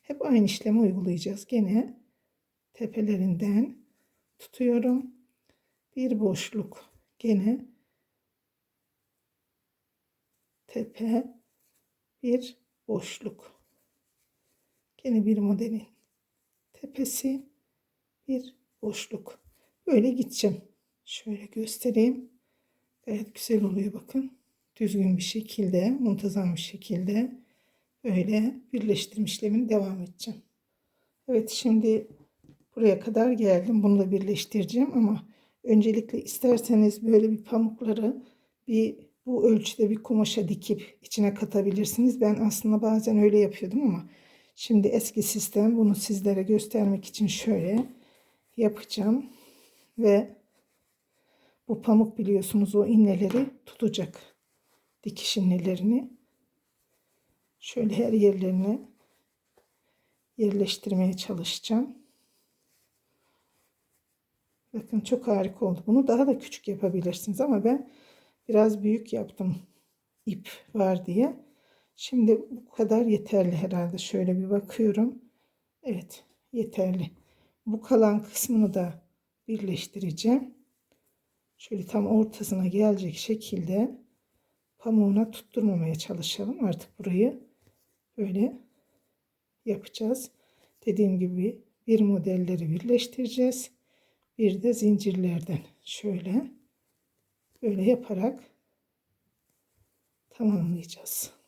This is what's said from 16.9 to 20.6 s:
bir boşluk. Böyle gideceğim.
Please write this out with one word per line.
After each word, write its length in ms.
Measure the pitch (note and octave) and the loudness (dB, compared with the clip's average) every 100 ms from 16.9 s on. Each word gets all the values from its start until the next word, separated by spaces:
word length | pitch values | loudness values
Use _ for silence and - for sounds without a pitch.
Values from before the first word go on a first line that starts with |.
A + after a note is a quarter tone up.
| - C4+ - C4+ C4+ - _ _ _ _ _ _ _ - | -6 -6 -4 -4 -6 -8 _ _ _ _ _ _ _ -6
bir 280 | B3+ B3+ _ _ _ | -6 -6 _ _ _
boşluk. 580 | G#3+ - - G#3 - - _ _ _ _ - | -8 -8 -10 -14 -14 -20 _ _ _ _ 2
Böyle 220 | B3+ B3 | 4 4
gideceğim. 520 | B3+ - - G#3 - | 0 -4 -2 -2 -2